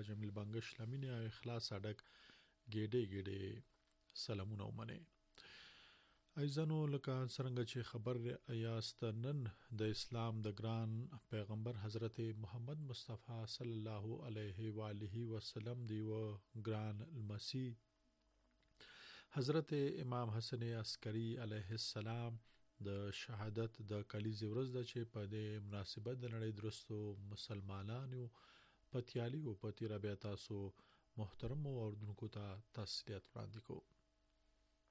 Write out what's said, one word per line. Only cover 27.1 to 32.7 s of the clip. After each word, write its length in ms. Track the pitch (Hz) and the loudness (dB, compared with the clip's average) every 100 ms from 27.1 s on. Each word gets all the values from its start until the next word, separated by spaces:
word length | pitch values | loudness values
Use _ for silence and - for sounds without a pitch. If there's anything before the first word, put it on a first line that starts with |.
| 98 101 | -2 -6
مسلمانانو 880 | 104 - 104 98 98 101 120 135 127 120 - - - - - - | -6 -4 -2 -2 -2 -2 -2 -2 -4 -6 -8 -20 -20 -20 -20 -4
په 80 | 127 - | -2 0
تیالي 300 | 123 120 147 | 2 2 2
او 100 | 147 101 | 0 0
په 80 | 110 - | -2 0
تیره 200 | 113 107 104 | 0 2 2
بیا 100 | 101 | 0
تاسو 320 | 104 98 - 104 98 - - - _ - | -2 -2 -2 -2 -2 -4 -18 -20 _ -4
محترمو 520 | 104 - 123 143 143 131 | -4 0 0 2 2 2
اوریدونکو 420 | 110 104 104 104 107 107 | 0 0 -4 -2 -4 -2
ته 80 | 101 95 - | -4 -6 -6